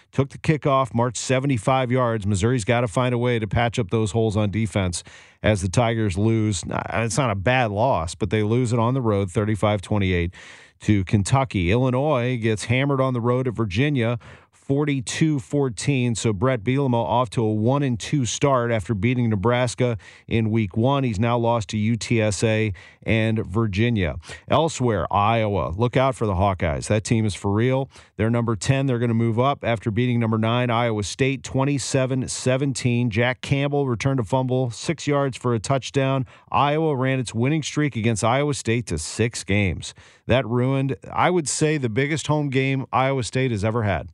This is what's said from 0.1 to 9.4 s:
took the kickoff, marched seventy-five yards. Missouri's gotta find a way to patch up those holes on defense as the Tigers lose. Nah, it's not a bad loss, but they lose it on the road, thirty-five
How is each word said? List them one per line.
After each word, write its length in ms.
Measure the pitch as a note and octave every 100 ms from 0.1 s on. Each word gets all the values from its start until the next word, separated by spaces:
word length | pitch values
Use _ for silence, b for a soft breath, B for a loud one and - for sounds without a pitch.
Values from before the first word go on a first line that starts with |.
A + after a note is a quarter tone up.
took 160 | - C3+
the 80 | -
kickoff, 560 | - D3+ D3+ C3+ C3
marched 240 | A2+ A#2+ A#2
seventy-five 760 | - C3 C#3 C3 - C3 C3
yards. 340 | B2+ B2 A2+ G2+
Missouri's 380 | G2+ A2 C3
gotta 240 | G2 A#2+ B2
find 260 | C3 B2+
a 40 | B2
way 200 | B2 A#2+
to 80 | G#2+
patch 340 | A#2+ A#2 A#2+
up 100 | G#2
those 220 | A#2 A2
holes 260 | A#2+ A2 G#2
on 120 | G#2+
defense 540 | G2 A2 G#2+ F#2 F2 - B B B
as 180 | - G#2+
the 60 | F#2+
Tigers 500 | F2+ A#2 A#2 A2 F2+
lose. 480 | A2 A2+ G#2+ G2+ -
Nah, 160 | - -
it's 280 | G#2 A#2 C3
not 120 | C3
a 60 | G2
bad 340 | F#2 B2+ A#2
loss, 460 | G2+ B2+ G#2+ E2 -
but 140 | G2+
they 140 | A2
lose 280 | G#2 A#2+ B2+
it 80 | A#2+
on 140 | A2+
the 80 | C3+
road, 280 | A#2 G2+ G2
thirty-five 520 | A2+